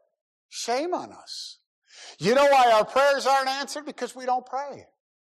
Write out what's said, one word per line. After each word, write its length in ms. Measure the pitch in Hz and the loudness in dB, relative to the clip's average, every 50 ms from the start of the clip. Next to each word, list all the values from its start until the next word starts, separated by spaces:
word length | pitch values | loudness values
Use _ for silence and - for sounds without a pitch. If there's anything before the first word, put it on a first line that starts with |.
| _ _ _ _ _ _ _ _ _ | _ _ _ _ _ _ _ _ _
Shame 460 | _ - - - 226 240 269 320 359 349 | _ -14 -10 -6 -4 -4 -4 -4 -4 -6
on 180 | - 123 101 | -8 -8 -10
us. 480 | - - - - - - - - - _ _ _ _ _ _ _ - - - - - - | -18 -20 -18 -16 -16 -16 -16 -16 -18 _ _ _ _ _ _ _ -20 -20 -20 -20 -12 -4
You 160 | 147 208 247 | 0 2 4
know 100 | 277 285 | 4 6
why 260 | 285 277 262 247 233 | 6 6 6 6 6
our 140 | 220 214 208 | 4 4 2
prayers 420 | - - 254 285 285 277 - - | 2 2 2 2 2 2 2 2
aren't 220 | 262 269 269 262 262 | 2 2 2 0 -2
answered? 360 | 269 277 277 - - 302 294 | -4 -6 -8 -10 -10 -12 -12
Because 300 | 330 - - 247 220 - | -12 -12 -10 -10 -10 -10
we 100 | 262 254 | -8 -4
don't 200 | 254 247 254 - | -4 -4 -4 -4
pray. 420 | - 247 269 285 285 208 - - _ _ _ _ _ _ _ _ _ | -8 -10 -10 -10 -10 -14 -18 -20 _ _ _ _ _ _ _ _ _